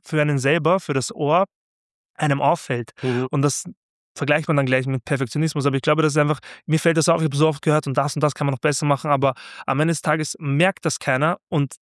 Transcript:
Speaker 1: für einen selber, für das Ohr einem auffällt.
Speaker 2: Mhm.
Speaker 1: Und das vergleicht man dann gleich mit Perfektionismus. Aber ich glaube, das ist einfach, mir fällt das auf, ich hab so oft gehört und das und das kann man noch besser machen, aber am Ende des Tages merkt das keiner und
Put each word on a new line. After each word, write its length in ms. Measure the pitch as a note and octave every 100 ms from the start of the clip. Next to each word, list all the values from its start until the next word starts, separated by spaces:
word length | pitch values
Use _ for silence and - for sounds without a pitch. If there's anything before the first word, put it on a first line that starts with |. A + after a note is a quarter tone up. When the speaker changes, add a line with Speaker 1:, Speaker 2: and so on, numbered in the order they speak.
Speaker 1:
für 160 | - D#3
einen 160 | D3+ C#3+
selber, 420 | C3+ E3 D#3 F#3
für 140 | -
das 180 | C3+ -
Ohr 340 | - D3 E3 G3 _ _ _ _ _ _
einem 260 | - D3+ C#3
auffällt. 520 | C#3 E3 - A#2+ A#2 -
Speaker 2:
Mhm. 240 | C3 B2 C3
Speaker 1:
Und 120 | C#3
das 220 | C#3 - F2 - _ _ _ -
vergleicht 320 | C#3+ D3 D#3
man 80 | D3
dann 100 | C3
gleich 200 | C3 C3
mit 180 | C3
Perfektionismus. 640 | - C3+ B2+ C#3+ D#3+ D3+ C#3
Aber 100 | C3+
ich 60 |
glaube, 200 | D3+ D3+
das 100 | D#3
ist 60 | D3
einfach, 220 | D3 D3 - - -
mir 120 | D#3
fällt 180 | E3+ E3
das 120 | D#3
auf, 120 | E3
ich 60 | D#3+
hab 80 |
so 140 | C#3 D#3+
oft 140 | D3
gehört 240 | - D3+ D3
und 100 | C3
das 200 | C#3+ D3
und 60 |
das 120 | D3
kann 120 | - C#3+
man 60 |
noch 80 | C3
besser 260 | D3 C#3+ D3
machen, 240 | C#3 D#3
aber 240 | C#3 C3+ B2 - - -
am 140 | C3+
Ende 120 | D#3+
des 100 | E3
Tages 340 | - D#3+ D3+ -
merkt 460 | D3 C#3 F#3 -
das 140 | D#3+ -
keiner 400 | - C3 D3+ - _
und 260 | D#3+ C#3 -